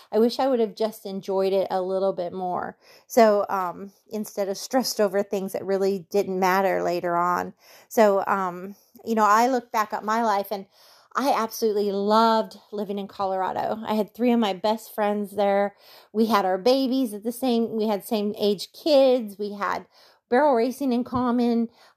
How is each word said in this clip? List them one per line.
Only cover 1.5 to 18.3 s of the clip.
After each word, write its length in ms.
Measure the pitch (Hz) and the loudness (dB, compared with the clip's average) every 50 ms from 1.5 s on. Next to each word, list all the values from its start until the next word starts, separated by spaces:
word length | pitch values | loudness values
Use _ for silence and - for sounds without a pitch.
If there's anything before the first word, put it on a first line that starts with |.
| 190 | 2
it 160 | 196 185 - | 2 0 0
a 100 | - 190 | -2 -2
little 320 | 185 185 190 190 196 196 185 | -2 -2 -2 0 0 0 -2
bit 200 | 180 175 175 175 | -2 -4 -6 -6
more." 440 | 190 185 180 180 - - - - _ _ - - - _ | -6 -6 -4 -4 -4 -6 -8 -10 _ _ -20 -20 -20 _
So, 400 | - - 254 233 214 208 202 196 - | -2 4 6 6 6 6 4 0 0
um, 440 | - 196 185 175 170 175 190 196 - _ _ _ | -2 -4 -4 -4 -6 -10 -14 -18 -18 _ _ _
instead 380 | - 214 214 208 - - 202 185 | -10 -10 -10 -8 -6 -6 -6 -6
of 100 | 196 - | -6 -8
stressed 420 | - - - 262 233 - - - | -8 -4 -2 -2 -2 -2 -2 0
over 220 | 214 196 180 202 202 | -2 0 0 -2 -4
things 300 | 196 - 196 185 196 - | -2 -4 -6 -6 -4 -8
that 120 | - - | -8 -4
really 440 | 185 196 190 196 190 202 196 160 - | -2 -2 0 0 0 -2 -2 -6 -4
didn't 300 | - 202 196 - 190 185 | -2 -2 -2 0 -2 0
matter 420 | 190 185 180 190 196 185 180 180 175 | 2 2 4 4 2 2 0 0 -2
later 320 | 175 175 175 170 175 170 | -2 -2 -2 -2 -2 0
on. 400 | 170 175 175 180 180 185 185 - _ _ - - - - - | 0 0 0 0 -2 -4 -6 -10 _ _ -20 -20 -20 -18 -6
So, 360 | - - 220 208 196 196 - | 2 4 4 4 4 2 0
um, 480 | - 202 196 190 180 170 180 180 196 202 _ _ _ _ - - | 0 -2 -2 -2 -4 -6 -8 -12 -14 -16 _ _ _ _ -14 -6
you 100 | - 226 | -4 0
know, 100 | 220 214 | 2 4
I 220 | 208 208 220 240 | 4 6 6 4
look 240 | 247 269 240 240 - | 4 2 0 -4 -4
back 220 | - 226 208 - - | -4 -4 -4 -2 -4
at 100 | 202 - | -6 -4
my 220 | 208 214 226 240 | -2 -2 0 0
life 240 | 226 202 202 202 - | 0 0 0 -2 -4
and 160 | 220 196 196 _ _ _ _ - - _ _ _ - | -6 -10 -10 _ _ _ _ -20 -20 _ _ _ -6
I 180 | - 247 277 233 | -4 0 0 0
absolutely 600 | 185 220 214 - - 233 220 202 208 202 202 190 | 0 0 -4 -4 -2 -2 0 0 0 0 0 0
loved 640 | 202 202 208 214 220 226 226 226 220 214 190 - - _ - - | -2 0 2 4 4 6 6 4 2 0 -2 -6 -20 _ -12 -8
living 260 | 208 208 180 202 202 | -8 -6 -6 -6 -8
in 80 | 196 | -8
Colorado. 720 | 196 - - 202 190 190 190 185 180 - - - - - 220 220 | -10 -8 -6 -4 -4 -2 -2 -2 -4 -2 -4 -4 -4 -4 -6 -4
I 80 | - 214 | -4 -2
had 180 | 214 208 - _ | -2 -2 -4 _
three 200 | - 233 247 240 | -2 0 2 2
of 80 | 233 | 2
my 120 | 226 202 190 | 2 0 -2
best 400 | 180 - 214 220 220 - - - | -2 -2 -2 -2 -2 -4 -12 -6
friends 440 | - 214 208 208 208 208 190 202 | -2 -2 -2 0 -2 -4 -6 -2
there. 400 | 202 202 202 196 202 202 202 - _ _ - - - - _ - | 0 0 2 2 2 2 0 -2 _ _ -20 -20 -20 -20 _ -2
We 140 | 208 226 | 0 0
had 180 | 214 226 202 196 | 2 4 2 2
our 140 | 185 185 190 | 2 0 0
babies 560 | 185 240 254 269 269 254 247 262 269 220 208 | 2 2 2 2 2 0 0 0 -2 -2 -4
at 80 | 208 202 | -6 -8
the 100 | 226 233 | -8 -8
same, 440 | - - 262 233 233 233 214 - | -4 -2 0 0 0 0 -2 -2
we 100 | 226 208 | -2 -2
had 180 | 220 214 196 - | -2 -2 -2 -4
same 300 | - 240 214 202 208 | -4 -4 -2 -2 -2